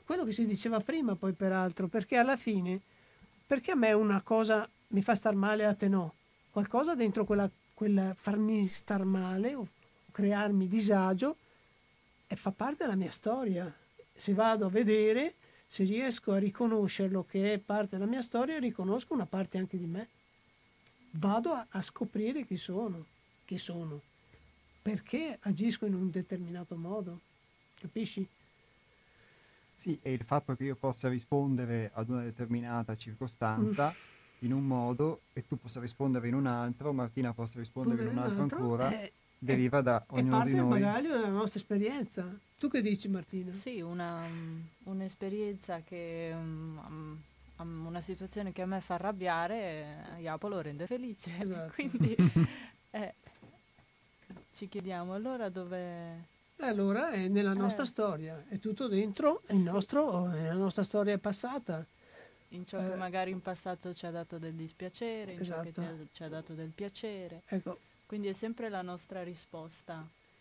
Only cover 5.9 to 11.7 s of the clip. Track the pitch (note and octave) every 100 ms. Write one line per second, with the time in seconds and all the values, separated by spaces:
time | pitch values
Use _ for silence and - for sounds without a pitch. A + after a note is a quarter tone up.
5.9 | F#3+ E3 - _ _ _ - G3 A#3 D4+
6.9 | D#4 A3+ G3+ G3+ G3+ G3 - _ - G#3+
7.9 | G3+ F#3+ F#3 - G#3 G#3+ A3 F#3+ - -
8.9 | G3+ F#3+ F#3+ F#3 F#3 A3+ C#4 G3+ _ _
9.9 | _ - - G3+ G3+ G#3 G3+ F#3 G#3+ G#3
10.9 | G3+ F#3 F#3+ C4 D#4+ _ _ _